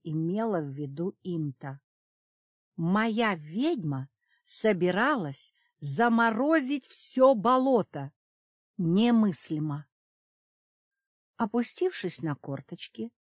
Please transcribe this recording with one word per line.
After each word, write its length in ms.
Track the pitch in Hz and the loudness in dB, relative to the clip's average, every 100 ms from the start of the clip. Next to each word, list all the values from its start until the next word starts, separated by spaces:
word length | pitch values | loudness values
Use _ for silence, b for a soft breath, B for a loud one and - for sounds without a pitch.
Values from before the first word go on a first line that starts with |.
имела 580 | 170 156 165 202 226 185 | -6 -4 -2 -2 -2 -2
в 80 | 143 | -4
виду 460 | 139 147 139 180 - | -8 -10 -6 -8 -8
Инта. 580 | 185 170 151 131 143 139 _ _ _ _ _ _ _ _ _ - | -8 -4 -4 -6 -12 -14 _ _ _ _ _ _ _ _ _ -4
Моя 580 | 165 202 226 220 226 175 | 0 2 2 2 0 0
ведьма 760 | 151 180 294 311 160 135 135 _ _ _ | -6 -2 0 0 -2 -4 -6 _ _ _
собиралась 1120 | - - 220 190 180 180 254 285 156 139 - _ _ - | -14 -2 0 2 2 2 2 0 -2 -8 -14 _ _ -12
заморозить 1040 | 147 139 233 226 233 220 285 320 254 285 - | -6 2 4 4 2 2 2 2 2 -4 -6
все 500 | - - - 262 247 | -12 -6 4 6 6
болото. 760 | 202 254 262 247 170 147 139 _ _ _ _ _ _ - | 4 4 4 2 0 -6 -10 _ _ _ _ _ _ -4
Немыслимо. 1080 | 170 180 240 233 214 147 - 156 156 143 151 _ _ _ _ _ _ _ _ _ _ _ _ _ _ - | 2 4 4 4 4 0 -4 -4 -4 -6 -10 _ _ _ _ _ _ _ _ _ _ _ _ _ _ -6
Опустившись 840 | 226 240 233 - 370 - 180 - | -4 -2 -2 -2 -4 -2 -8 -6
на 140 | 165 143 | -6 -6
корточки, 800 | - 139 - 175 - - 226 _ | -8 -10 -10 -16 -16 -12 -12 _